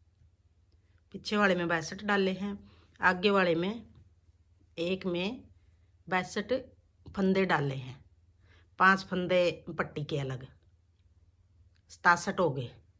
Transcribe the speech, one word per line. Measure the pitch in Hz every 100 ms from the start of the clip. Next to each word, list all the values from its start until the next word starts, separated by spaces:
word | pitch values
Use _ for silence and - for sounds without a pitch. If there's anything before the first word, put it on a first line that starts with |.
| _ _ _ _ _ _ _ _ _ _ _
पीछे | 190 - 208
वाले | 202
में | 175 170
बासठ | 170 156 196
डाले | 208 202 190
हैं, | 185 202 202 - - - -
आगे | 180 185 202
वाले | 202 180
में | 165 185 233 - - - _ _ _ _ _ _ -
एक | 170 185 190
में | 175 190 262 - - _ _ _ _ -
बासठ | 185 180 220 202 262 - - _ _ -
फंदे | - 190 190 185
डाले | 160 143 139
हैं, | 127 - - _ _ _ _ - _ -
पांच | 185 190
फंदे | 190 185 175 180 175 - -
पट्टी | 156 156 -
के | 147 151
अलग, | 135 131 - - _ _ _ _ _ _ _ _ _ _ - _ _
सतासठ | - 180 175 - 190
हो | 170
गए। | 135 120 - _ _